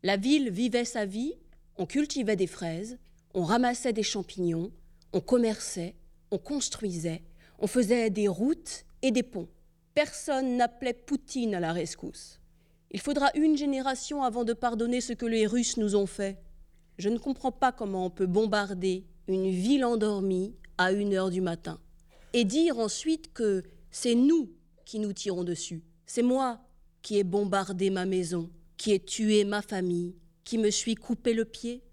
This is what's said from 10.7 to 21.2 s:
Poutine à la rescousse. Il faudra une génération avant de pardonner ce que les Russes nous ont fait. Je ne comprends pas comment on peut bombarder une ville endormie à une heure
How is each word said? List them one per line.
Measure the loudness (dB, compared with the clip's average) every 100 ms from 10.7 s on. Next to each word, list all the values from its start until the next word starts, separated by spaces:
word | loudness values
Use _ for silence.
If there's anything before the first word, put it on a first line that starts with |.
| 0 -6
Poutine | -6 -4 -6 -4 -4 -2 0
à |
la | -2
rescousse. | -2 -4 -8 -12 -14 -20 -20 -20 _ _ _ _
Il | -8
faudra | -2 2 2 4
une | 2 4
génération | 0 -2 -2 -4 -6 -2
avant | -2 0 -2
de |
pardonner | 0 -2 0 0 0
ce | -2
que | -4 -2
les | 2 2
Russes | 2 0 0
nous | 2 2
ont | 0
fait. | -2 -6 -6 -16 -20 -20 _ _ -6
Je | -2
ne | -2
comprends | -2 -2 -4
pas | 2 0
comment | 0 -4 -2 -2
on |
peut | 0 2
bombarder | 2 4 2 0 -2 -2 -2 -6 -18 -2
une | 0 0
ville | 0 2 4
endormie | 4 2 2 0 0 0 -2 -8 -16 0
à | 2
une | 2 2
heure | 0